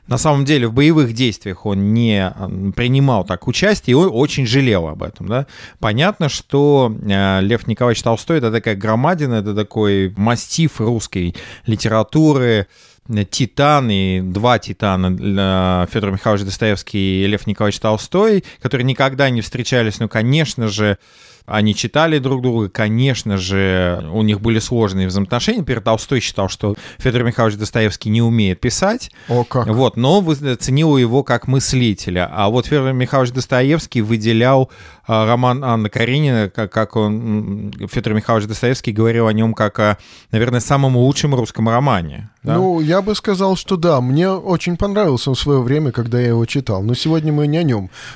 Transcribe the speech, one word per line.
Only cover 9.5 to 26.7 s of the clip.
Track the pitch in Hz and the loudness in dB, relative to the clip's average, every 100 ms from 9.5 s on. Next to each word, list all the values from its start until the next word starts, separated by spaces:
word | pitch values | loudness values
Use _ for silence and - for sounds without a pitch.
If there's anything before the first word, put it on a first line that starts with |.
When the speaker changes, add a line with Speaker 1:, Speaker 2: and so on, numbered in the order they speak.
Speaker 1:
такой | 104 104 110 104 98 95 95 | -4 -4 0 2 2 0 0
массив | 107 117 - - 160 - | 0 0 -2 -2 0 0
русской | 110 117 - 95 87 - - - - | -2 -2 -4 -4 -4 -6 -14 -8 -4
литературы, | 110 110 110 107 156 156 139 123 107 95 _ - _ - 107 98 | -2 0 0 2 4 4 4 2 2 -2 _ -20 _ -4 -4 -2
титан | - 135 - 143 147 123 | -2 -2 0 2 4 2
и | 98 95 92 | 0 0 0
два | 92 95 120 120 | -2 0 2 2
титана, | - 101 104 92 92 | -2 -4 -2 2 0
э, | 92 101 98 95 92 92 90 87 | 0 -2 0 2 2 2 0 0
Фёдор | 113 98 | -2 -2
Михайлович | 95 117 104 98 | -2 0 0 -2
Достоевский | - 110 101 - 104 95 95 98 | -2 -2 -2 -4 -2 0 0 0
и | |
Лев | 104 - | -2 -4
Николаевич | 98 104 - | -2 -2 0
Толстой, | 110 107 - 180 220 196 - - | -2 -2 0 0 2 2 -2 -8
которые | 127 131 127 | -4 -2 0
никогда | 131 139 135 139 | 0 0 2 0
не | 120 | 0
встречались, | - 123 120 127 110 - | -4 -6 -2 0 0 -2
но, | 110 | -4
конечно | 110 117 151 147 - 110 | 0 2 2 0 -2 -4
же, | 101 104 98 _ - - - - | 0 0 0 _ -20 -20 -20 -6
они | 107 107 101 | 0 0 0
читали | 113 147 165 156 | -2 0 2 2
друг | 127 131 | 0 -2
друга, | 123 117 101 | 0 0 -2
конечно | - 107 113 135 123 110 98 | -2 0 2 2 0 -2 -4
же, | 92 98 95 92 90 87 78 | -2 0 2 2 0 -2 -4
у | 101 | 0
них | 107 104 | 0 0
были | 113 113 | 0 0
сложные | - 120 104 95 92 | 0 0 0 0 -2
взаимоотношения. | 98 98 120 - 233 | -2 -2 -2 0 -2
Например, | 135 113 | -2 -2
Толстой | 113 110 - 131 | 0 -2 0 -2
считал, | - - 95 | -2 -2 -4
что | - 104 | -2 -4